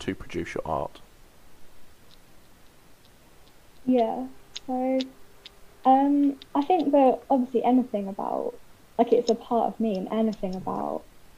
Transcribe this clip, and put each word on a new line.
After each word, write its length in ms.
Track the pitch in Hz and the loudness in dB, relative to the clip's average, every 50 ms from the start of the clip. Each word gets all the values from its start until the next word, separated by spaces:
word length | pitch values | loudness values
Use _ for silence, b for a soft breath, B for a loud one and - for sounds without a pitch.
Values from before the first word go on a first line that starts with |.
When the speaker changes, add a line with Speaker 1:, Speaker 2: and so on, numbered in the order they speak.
Speaker 1:
to 140 | - - 95 | -8 -8 -8
produce 400 | - - - - 87 85 - - | -8 -10 -10 -8 -8 -8 -8 -8
your 80 | - - | -8 -6
art? 340 | - 80 69 73 - - - - - - - - - - - - - - - - - - - - - - - - - - - - - - - - - - - - - - - - - - - - - - - - - - - - - - - - - - - - | -4 -4 -4 -4 -6 -10 -16 -20 -20 -20 -20 -20 -20 -20 -20 -20 -20 -18 -18 -16 -16 -16 -16 -16 -18 -18 -20 -20 -20 -20 -20 -20 -20 -20 -20 -20 -20 -20 -20 -20 -20 -20 -20 -20 -20 -20 -20 -20 -20 -20 -20 -20 -20 -20 -20 -20 -20 -20 -20 -20 -20 -20 -8 -2
Speaker 2:
Yeah, 400 | 254 254 240 226 220 - 254 262 262 - - - - - - - | 2 2 2 2 2 0 -4 -8 -10 -12 -18 -20 -18 -18 -14 -8
so, 320 | - 254 254 254 262 262 262 262 262 - - - - - - - - - - - - - - - | -6 -4 -2 -2 0 0 -2 -2 -4 -10 -18 -20 -20 -20 -20 -20 -20 -20 -20 -20 -20 -20 0 4
um, 500 | 254 262 269 277 285 285 285 285 277 277 - - - - | 6 6 6 6 4 4 4 4 2 0 -2 -8 -4 -2
I 80 | - - | 0 2
think 300 | - 370 349 285 285 285 | 4 2 2 4 4 4
that 300 | 285 269 254 - - - - | 6 6 6 4 2 0 0
obviously 320 | 277 262 247 247 - 220 - | 0 2 2 0 0 0 2
anything 440 | 233 254 254 240 - - 202 196 196 | 4 2 2 2 0 -4 -6 -6 -6
about, 460 | 190 - - - - - - - - - - - - - - - - - | -8 -8 -6 -6 -4 -4 -6 -6 -8 -10 -16 -20 -20 -20 -20 -6 0 0
like, 140 | 233 226 240 | 2 4 4
it's 180 | 247 240 - | 4 4 2
a 40 | 220 | 0
part 340 | 226 - - 247 226 - - 208 | -2 -2 -2 -2 0 0 -2 -2
of 60 | - | -2
me, 160 | 220 220 202 | -2 -2 -2
and 120 | 185 185 - | -4 -4 -4
anything 440 | 214 220 226 220 208 - - 185 185 | -2 0 0 -2 -2 -4 -6 -8 -8
about 480 | 185 190 - - - - 73 - - - - - - - - - | -8 -8 -6 -6 -6 -6 -6 -6 -8 -10 -14 -20 -20 -20 -20 -20